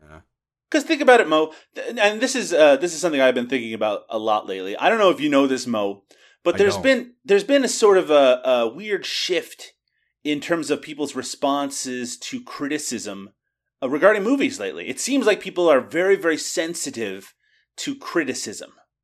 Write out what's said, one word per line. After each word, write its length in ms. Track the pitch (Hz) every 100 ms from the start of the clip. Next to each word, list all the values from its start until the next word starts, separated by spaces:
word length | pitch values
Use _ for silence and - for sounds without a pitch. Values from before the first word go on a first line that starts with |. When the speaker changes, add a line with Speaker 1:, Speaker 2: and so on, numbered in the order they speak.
Speaker 1:
Yeah. 200 | 76 78 _ _ _ _ _
Speaker 2:
'Cause 140 | 311
think 180 | 302 302
about 180 | 254 240
it, 80 | 160
Mo, 240 | 156 156 - _
th-, 220 | 254 139 233
and 220 | 208 220
this 140 | 254
is, 180 | 254 175
uh, 240 | 160 151 135
this 180 | 175
is 60 | 160
something 200 | 175 143
I've 140 | 131
been 140 | 123 120
thinking 260 | 131 113
about 300 | 110 107 101 -
a 100 | 110
lot 280 | 110 107 -
lately. 300 | 95 92 -
I 120 | 165
don't 100 | 226
know 120 | 190
if 100 | 139
you 80 | 151
know 180 | 139 139
this, 200 | 131 123
Mo, 380 | 110 101 101 _ _ _ _
but 100 | 175
Speaker 1:
I 40 | 185
Speaker 2:
there's 160 | 202
Speaker 1:
don't. 80 | 196
Speaker 2:
been, 320 | 269 254 - _
there's 200 | 269 302
been 200 | - 277
a 40 | 247
sort 300 | - 208 190
of 120 | 151
a, 300 | 147 135 127
a 240 | 131 123 117
weird 360 | 139 214 196
shift 720 | - - - 170 - - - _ _ _ _ _
in 160 | 147 147
terms 300 | - 170 135
of 100 | 147
people's 340 | 156 147 139
responses 1000 | 131 123 - 139 143 139 139 127 127 123 -
to 240 | - 127
criticism, 880 | 123 - 143 151 - 113 98 98 98 _ _ _ _ _
uh, 60 | 131
regarding 320 | 143 185 214
movies 360 | 202 277 - -
lately. 280 | 98 80 87
It 100 | -
seems 260 | - 277 208
like 140 | 196
people 280 | 190 175 170
are 120 | 135
very, 360 | 104 160 185 196
very 220 | 170 151
sensitive 960 | - 180 165 170 139 113 104 98 - _ _ _ _ -
to 160 | 147 135
criticism. 760 | - 175 135 120 117 95 - _ _ _